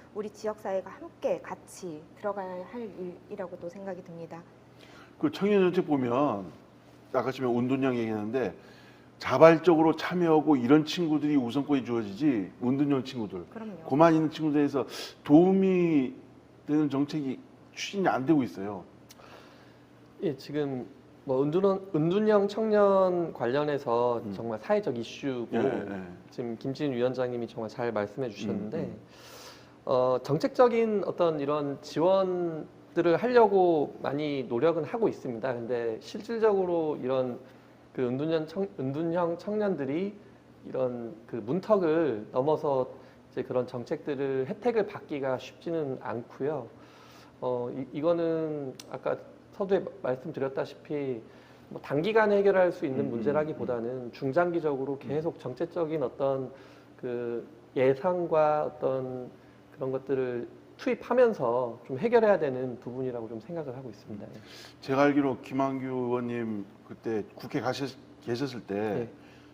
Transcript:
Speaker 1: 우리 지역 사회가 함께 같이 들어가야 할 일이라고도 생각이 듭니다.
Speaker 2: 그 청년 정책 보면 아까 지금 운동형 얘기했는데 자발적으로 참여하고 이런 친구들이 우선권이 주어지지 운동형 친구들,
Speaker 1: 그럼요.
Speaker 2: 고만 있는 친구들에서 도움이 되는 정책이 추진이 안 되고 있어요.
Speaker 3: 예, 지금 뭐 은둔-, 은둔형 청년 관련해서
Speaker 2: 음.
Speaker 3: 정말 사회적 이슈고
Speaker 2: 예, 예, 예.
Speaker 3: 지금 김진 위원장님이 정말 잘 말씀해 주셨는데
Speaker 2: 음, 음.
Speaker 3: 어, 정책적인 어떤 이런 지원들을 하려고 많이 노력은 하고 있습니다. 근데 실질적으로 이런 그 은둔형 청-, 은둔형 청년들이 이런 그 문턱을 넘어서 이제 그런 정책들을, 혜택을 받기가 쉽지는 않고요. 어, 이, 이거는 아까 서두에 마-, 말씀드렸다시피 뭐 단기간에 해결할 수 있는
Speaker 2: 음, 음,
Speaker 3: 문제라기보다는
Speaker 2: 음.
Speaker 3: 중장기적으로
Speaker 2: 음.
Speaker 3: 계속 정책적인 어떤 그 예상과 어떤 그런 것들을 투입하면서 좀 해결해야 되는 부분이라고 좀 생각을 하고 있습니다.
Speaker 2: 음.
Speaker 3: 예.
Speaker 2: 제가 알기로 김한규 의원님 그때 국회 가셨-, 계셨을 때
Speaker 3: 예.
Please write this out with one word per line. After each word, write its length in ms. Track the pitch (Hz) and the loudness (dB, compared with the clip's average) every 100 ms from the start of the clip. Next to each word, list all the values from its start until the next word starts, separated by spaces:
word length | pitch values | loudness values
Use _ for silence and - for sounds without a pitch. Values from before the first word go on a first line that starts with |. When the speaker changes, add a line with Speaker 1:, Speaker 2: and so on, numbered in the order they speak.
| - | -14
Speaker 1:
우리 160 | 202 208 | -10 -10
지역 300 | - 214 214 | -8 -8 -6
사회가 300 | 214 190 185 | -4 -4 -6
함께 500 | - 339 - 269 170 | -14 -18 -4 -2 -2
같이 600 | - 185 - - 180 151 - - | -4 -14 -14 -14 -12 -12 -16 -8
들어가야 480 | 208 202 185 185 180 | -6 -4 -6 -10 -10
할 240 | 240 220 - 180 180 - | -10 -10 -10 -10 -12 -14
일이라고도 400 | 202 180 180 175 | -10 -10 -10 -12
생각이 340 | 202 196 180 | -12 -10 -12
듭니다. 400 | 175 170 165 170 - - - - - - - - | -12 -16 -14 -16 -18 -20 -20 -20 -20 -20 -20 -4
Speaker 2:
그 140 | 151 | -2
청년 300 | - 196 208 | 0 4 6
정책 260 | 180 175 175 | 6 4 2
보면 640 | 143 123 120 143 104 87 - - - - - - | 2 2 2 2 0 -6 -14 -20 -20 -20 -20 -4
아까 180 | - 123 | -2 -2
지금 240 | 127 127 120 | -2 0 2
운동형 400 | 123 131 135 123 | 2 2 2 0
얘기했는데 580 | 113 107 104 131 104 - - - - - - - | -2 -2 -2 -2 -2 -4 -18 -20 -20 -20 -20 -10
자발적으로 800 | - 131 160 160 175 160 160 156 | 0 8 8 8 6 6 6 2
참여하고 600 | - 180 170 156 143 139 | -2 0 4 4 6 4
이런 280 | 120 156 151 | 6 6 6
친구들이 520 | 180 165 151 147 143 | -2 0 0 2 2
우선권이 480 | 117 135 139 143 120 | 2 -2 0 0 0
주어지지 680 | 117 101 95 302 117 87 - | -2 -4 0 2 2 -2 -4
운동형 420 | 123 135 143 139 | -2 0 2 0
친구들, 420 | 123 127 101 92 85 | -2 -8 -8 -8 -12
Speaker 1:
그럼요. 280 | 226 220 180 | -14 -14 -12
Speaker 2:
고만 360 | - 135 165 | -2 6 8
있는 160 | 160 156 | 6 2
친구들에서 560 | 156 156 147 143 135 113 - - - | 0 0 2 2 0 -4 -8 -12 -6
도움이 880 | - 151 185 190 190 180 170 151 127 - - - - - - | 8 8 10 6 4 4 4 4 2 -6 -20 -20 -20 -14 0
되는 220 | 151 151 | 2 2
정책이 500 | 135 143 156 135 120 - - - | 0 -2 -2 -4 -6 -12 -20 -20
추진이 360 | - - 202 170 | -12 -8 0 0
안 180 | 110 131 | 2 4
되고 180 | 156 | 4
있어요. 400 | 110 95 98 98 85 - - - - - - - - - - - - - | 2 -4 -8 -8 -12 -20 -20 -20 -20 -20 -20 -20 -20 -20 -20 -20 -20 -6
Speaker 3:
예, 140 | 170 135 | -4 -4
지금 480 | - 147 143 131 - - - - - | -6 -4 -2 -4 -8 -14 -20 -12 -2
뭐 160 | 131 | 0
은둔-, 460 | 147 170 196 190 - | 2 2 2 0 -2
은둔형 540 | 151 165 196 214 208 202 | 0 2 2 4 4 4
청년 840 | 226 220 208 202 190 185 175 165 | 0 2 4 6 6 4 2 -2
관련해서 880 | - 120 139 151 139 127 117 123 117 | -2 0 0 0 -2 0 2 2 0
Speaker 2:
음. 100 | 110 | -4
Speaker 3:
정말 260 | 98 113 110 | -6 -6 -6
사회적 380 | - 208 202 120 | 0 0 0 -4
이슈고 520 | 110 - 143 123 113 | -6 -6 -6 -4 -2
Speaker 2:
예, 80 | 117 | 0
예, 320 | 104 98 95 | 0 0 -6
예. 120 | 98 90 87 - | -10 -10 -14 -16
Speaker 3:
지금 240 | - 120 113 | -8 -8 -6
김진 360 | 139 135 147 | -6 -4 -2
위원장님이 540 | 120 123 127 123 123 113 | 0 0 0 -2 -4 -6
정말 220 | - 110 | -8 -8
잘 220 | - 120 | -4 -2
말씀해 380 | 107 104 - 127 | -2 -2 -4 -6
주셨는데 480 | 101 107 98 107 160 | -6 -6 -4 -6 -6
Speaker 2:
음, 60 | |
음. 140 | 135 - - - - - - - - - | -8 -10 -18 -20 -20 -20 -20 -20 -20 -12
Speaker 3:
어, 360 | - 127 127 127 | 0 2 4 2
정책적인 800 | - 151 277 - 247 226 226 208 - | 0 0 0 4 6 6 2 0 -2
어떤 360 | - 170 156 | 0 0 2
이런 400 | 139 151 143 139 | -2 -2 -2 -6
지원들을 1400 | - 151 175 190 190 180 170 160 - - - 170 175 160 | -6 2 4 4 2 0 -2 -4 -10 -16 -6 0 4 4
하려고 800 | 233 240 220 196 180 160 143 - | 6 6 8 8 6 4 0 -4
많이 420 | 127 139 151 139 | -4 -4 -4 -4
노력은 420 | 113 117 160 165 151 | -2 2 2 2 -2
하고 240 | 240 208 | 0 0
있습니다. 440 | - 139 113 135 | 0 -8 -4 -4
근데 440 | 120 117 120 117 110 | -4 -4 -2 -2 -6
실질적으로 960 | - 226 208 233 220 196 180 170 156 143 | -10 -12 -8 2 2 4 2 0 0 -2
이런 360 | 123 131 127 120 - - - - - - | -2 0 -2 -4 -12 -20 -20 -20 -12 -4
그 80 | 123 | -2
은둔형 400 | 131 156 160 156 | 0 0 -2 -2
청-, 220 | 196 196 - | -6 -6 -4
은둔형 600 | 131 143 170 175 170 170 | -6 -2 -2 0 -2 -2
청년들이 720 | - 214 208 180 135 151 202 - - - - - - | -4 -2 -2 -2 -2 -4 -4 -8 -20 -20 -20 -20 -8
이런 480 | 131 127 120 117 - - | -4 -2 -4 -10 -12 -10
그 120 | 117 | -8
문턱을 880 | 104 175 185 208 165 160 156 107 107 | -4 -4 2 2 4 2 2 -2 -4
넘어서 560 | 127 143 156 156 135 127 - - - - | -2 0 0 0 0 -2 -8 -20 -20 -14
이제 100 | - | -10
그런 240 | 123 127 123 | -4 -2 -2
정책들을, 800 | 123 117 151 - 135 139 135 131 | -8 -6 -8 -6 -4 -2 -2 -4
혜택을 400 | 202 247 233 196 | -2 -2 0 -2
받기가 540 | - - 147 131 127 | -6 -8 -6 -4 -4
쉽지는 580 | - - 175 165 143 131 | -6 -12 -6 -4 -4 -6
않고요. 640 | - 110 - - 135 151 117 - - - - - - - | -6 -8 -10 -6 -4 -4 -8 -16 -20 -20 -20 -20 -20 -8
어, 300 | 127 123 123 131 | -4 -4 -4 -8
이, 120 | 131 156 | -8 -2
이거는 800 | 160 170 165 165 160 151 135 127 - | 0 2 0 0 -2 -6 -8 -12 -12
아까 260 | 131 151 131 - - - | -6 -4 -4 -8 -20 -16
서두에 260 | - 196 190 | -6 0 0
마-, 100 | - - | -2 -6
말씀드렸다시피 1200 | - 127 165 - 135 165 139 - - 147 139 117 - - - - - | -4 -4 -6 -4 -4 -4 -6 -8 -8 -6 -4 -6 -10 -20 -20 -20 -16
뭐 120 | 120 | -14
단기간에 560 | - 139 185 220 214 202 | -4 -2 2 4 4 4
해결할 340 | 196 185 180 | 4 6 4
수 140 | 170 156 | 2 -4
있는 140 | 131 | -2
Speaker 2:
음, 60 | 139 | -2
음, 40 | |
Speaker 3:
문제라기보다는 760 | 117 117 147 156 135 123 120 117 | -2 0 0 -2 -4 -4 -4 -4
Speaker 2:
음. 220 | 131 120 | -6 -10
Speaker 3:
중장기적으로 840 | - 135 135 175 170 151 135 135 | -6 0 2 2 0 -2 -2 -4
Speaker 2:
음. 60 | 135 | -6
Speaker 3:
계속 400 | 123 143 160 - | -4 -4 -4 -6
정책적인 640 | 127 127 170 180 156 160 | -10 -6 -6 -2 -2 -2
어떤 480 | 123 - 139 135 127 - - - - - | -4 -2 -2 -2 -4 -12 -20 -20 -20 -12
그 500 | 127 120 120 117 - - - 143 | -6 -4 -4 -6 -8 -20 -6 2
예상과 920 | 131 135 185 180 170 160 151 151 147 | 4 4 0 -2 0 4 4 2 -2
어떤 640 | - 135 131 127 127 127 - - - - | -2 -2 -2 -4 -8 -12 -16 -20 -20 -20
그런 200 | - 131 | -8 -6
것들을 560 | 131 131 135 127 120 - - - - | -6 -2 -2 -2 -4 -8 -14 -20 -6
투입하면서 1040 | 262 233 - 240 240 202 123 120 123 117 - | -4 -4 0 4 4 4 0 0 -2 -6 -10
좀 100 | 131 | -4
해결해야 400 | 226 233 214 190 | 2 4 6 4
되는 420 | 147 127 127 113 | 2 -2 -6 -8
부분이라고 480 | 127 123 131 120 113 | -10 -6 -6 -6 -8
좀 120 | 117 | -12
생각을 360 | - 170 143 123 | -10 -10 -8 -10
하고 140 | 131 | -12
있습니다. 360 | 104 - 104 113 | -16 -14 -14 -14
Speaker 2:
음. 60 | 110 | -16
Speaker 3:
예. 40 | - - - - | -18 -20 -20 -14
Speaker 2:
제가 220 | - 135 | -2 4
알기로 380 | 143 143 139 120 | 6 6 2 -2
김한규 440 | - 135 135 135 131 | -4 -2 -2 -2 -4
의원님 800 | 127 123 123 120 120 113 104 98 - - | -4 -2 -2 -2 -4 -4 -6 -8 -16 -20
그때 360 | - 120 110 98 - | -10 -4 -4 -4 -12
국회 240 | - 143 | -6 -4
가셨-, 380 | 117 127 139 - - - | -2 -4 -6 -10 -20 -14
계셨을 400 | - 120 139 123 | -6 -4 -4 -8
때 140 | - 101 | -6 -4
Speaker 3:
예. 340 | 107 104 113 - - - - | -2 -2 -6 -10 -20 -20 -20